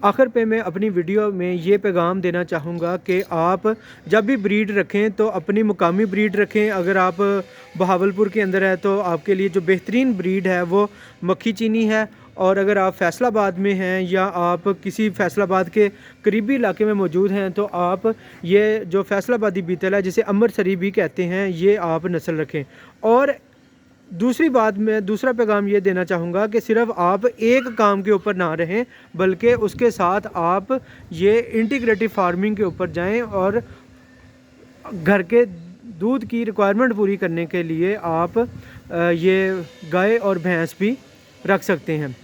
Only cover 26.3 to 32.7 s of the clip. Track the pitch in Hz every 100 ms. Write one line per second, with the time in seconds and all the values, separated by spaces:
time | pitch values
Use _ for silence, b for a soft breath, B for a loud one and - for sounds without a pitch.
26.3 | 180 214 220 - 226 233 220 175 196 240
27.3 | 233 220 254 254 226 214 196 196 202 214
28.3 | 190 175 156 165 202 247 B B 160 190
29.3 | 180 233 240 214 - 240 - 180 196 208
30.3 | 180 170 190 196 262 B B B 160 185
31.3 | 226 - 226 226 269 233 214 220 - 185
32.3 | 175 208 208 196